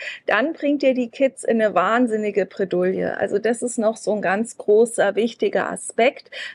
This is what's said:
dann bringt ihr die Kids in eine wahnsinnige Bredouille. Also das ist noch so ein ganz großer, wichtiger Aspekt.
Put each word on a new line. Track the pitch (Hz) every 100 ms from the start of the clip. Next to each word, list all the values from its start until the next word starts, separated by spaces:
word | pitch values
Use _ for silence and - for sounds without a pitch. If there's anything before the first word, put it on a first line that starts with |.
| - - -
dann | 208 285
bringt | - 285 285
ihr | 269
die | 254 240
Kids | - 269 -
in | - 226
eine | 214 175
wahnsinnige | 185 233 247 214 208 202 185
Bredouille. | - 190 180 185 185 180 -
Also | 202 202
das | 220 240
ist | 247 240
noch | 214 226
so | 185 208
ein |
ganz | 180 196 226 -
großer, | - 214 233 - 196 190
wichtiger | 226 - 208 190 -
Aspekt. | 185 - - 247 - - - -